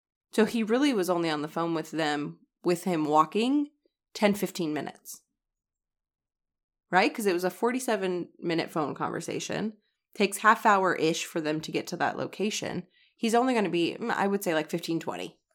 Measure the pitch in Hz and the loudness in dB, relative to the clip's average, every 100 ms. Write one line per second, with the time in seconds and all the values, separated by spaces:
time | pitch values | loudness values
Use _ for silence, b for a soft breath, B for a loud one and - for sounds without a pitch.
0 | _ _ _ - 214 240 208 233 285 233 | _ _ _ 2 2 2 0 2 2 2
1 | 175 175 165 151 147 165 170 160 160 156 | 2 0 0 -2 -4 -4 -2 -2 -4 -2
2 | 156 147 147 165 _ _ - 175 190 170 | 0 0 -4 -10 _ _ 0 0 2 0
3 | 151 151 160 208 240 294 285 _ _ _ | 4 6 6 4 2 2 0 _ _ _
4 | _ - 208 202 185 - 165 151 - - | _ 0 2 2 -2 -4 -4 -4 -6 -12
5 | - - _ _ _ _ _ _ _ _ | -16 -18 _ _ _ _ _ _ _ _
6 | _ _ _ _ _ _ _ _ _ 180 | _ _ _ _ _ _ _ _ _ 4
7 | 240 294 208 175 180 180 233 247 254 220 | 4 2 0 2 0 0 -2 0 0 0
8 | 190 180 - _ 165 165 - 170 135 - | 0 -4 -6 _ -2 -2 -2 -2 -4 -4
9 | 151 - - 110 - - 208 - _ _ | -6 -6 -6 -6 -6 -4 -6 -8 _ _
10 | _ - 196 - 220 226 226 196 185 - | _ -2 -2 2 4 4 6 4 4 2
11 | 156 165 - 175 151 156 156 165 - 170 | 0 0 -4 -4 -2 -4 -4 -6 -6 -4
12 | 143 - - - 190 - - 156 - b | -4 -2 -6 -4 -4 -4 -6 -6 -10 b
13 | b b 226 233 254 240 190 175 165 - | b b 2 4 4 2 0 0 0 -2
14 | 233 - 202 202 196 156 156 170 - 165 | -4 -2 0 0 0 -2 -2 -4 -4 -4
15 | - 87 90 - _ | -4 -8 -10 -14 _